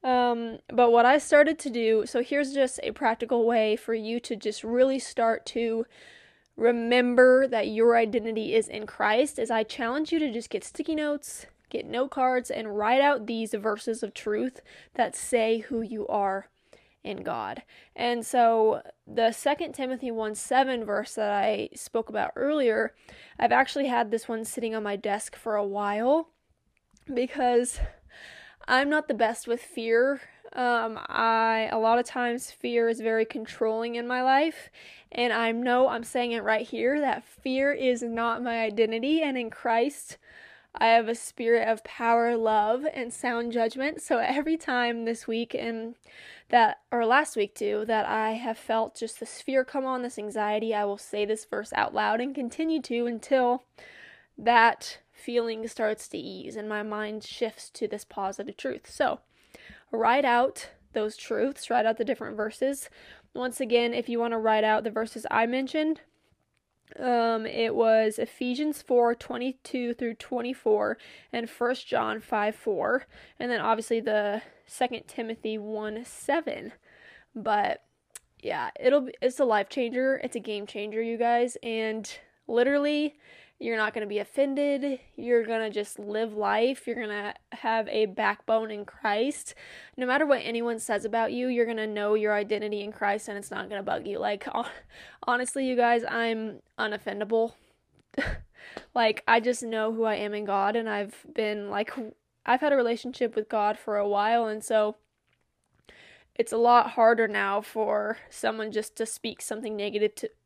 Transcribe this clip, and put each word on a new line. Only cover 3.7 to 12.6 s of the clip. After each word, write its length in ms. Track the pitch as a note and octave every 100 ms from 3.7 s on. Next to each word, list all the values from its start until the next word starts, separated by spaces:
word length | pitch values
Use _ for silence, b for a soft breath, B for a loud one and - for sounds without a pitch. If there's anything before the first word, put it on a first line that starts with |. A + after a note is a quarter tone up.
| G#3+
for 180 | -
you 260 | A3+ G#3+ A#3
to 140 | - A3+
just 260 | - G#3
really 340 | A3 A#3+ C4 C4+
start 480 | - - A3+ A3+ -
to 380 | A#3+ A#3 A3+ A#3 B B B B B B -
remember 920 | A#3 A#3+ A#3 B3 B3 B3 B3+ B3+ C4+
that 200 | A#3 G3+
your 280 | G#3+ A#3 A#3
identity 580 | A3+ A3 A3 A3 G#3+ A3+
is 120 | G#3+
in 200 | - G#3+
Christ, 500 | - G#3 A3 C#4+ -
is 140 | A3+
I 120 | A3+
challenge 480 | A3 - A#3 C4+ D#4
you 60 | E4
to 120 | D4+
just 180 | A#3 A#3
get 140 | G3+
sticky 320 | - - D#4 D#4
notes, 500 | D4+ D4 - - - _ _
get 160 | - -
note 240 | A#3 C4+
cards, 400 | C4+ B3+ B3+ B3
and 260 | -